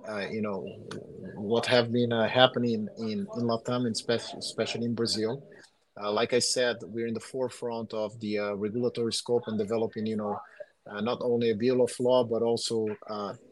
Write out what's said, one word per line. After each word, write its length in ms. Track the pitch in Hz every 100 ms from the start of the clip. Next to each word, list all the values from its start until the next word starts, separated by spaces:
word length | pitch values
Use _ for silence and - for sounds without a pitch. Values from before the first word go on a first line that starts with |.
| 110
uh, 200 | 107 92
you 120 | 110
know, 180 | 104 95 - - - - - - -
what 320 | - 104 117 -
have 240 | 123 117
been, 220 | 120 120
uh, 160 | 117 110
happening 600 | 127 127 120 120 220 208 -
in, 280 | 113 107 101
in 80 | 240
Latam, 440 | 117 117 - 123 120
and 100 | 104
spec-, 360 | - 113 - -
especially 460 | - - 110 127
in 100 | 117
Brazil. 480 | 113 113 110 110 139 - - - _ _ -
Uh, 120 | 104
like 220 | 104 117
I 40 | 123
said, 380 | - 131 123 113
we're 260 | 85 113 117
in 60 |
the 40 | 110
forefront 720 | - 131 123 - 120 117 110
of 240 | 110 107 117
the, 180 | 107 104
uh, 140 | 104
regulatory 600 | 98 104 120 120 123 117
scope 300 | - - 120 113
and 100 | 107
developing, 480 | 104 113 113 113 110
you 80 |
know, 240 | 107 104 104 - - - _ -
uh, 120 | 104
not 180 | 113 127
only 300 | 123 120 117
a 60 | 104
bill 260 | 123 127
of 80 | 120 -
law, 240 | 123 127
but 200 | 117 113
also, 440 | 117 117 - 113 107 104 -
uh, 260 | 107 101 - -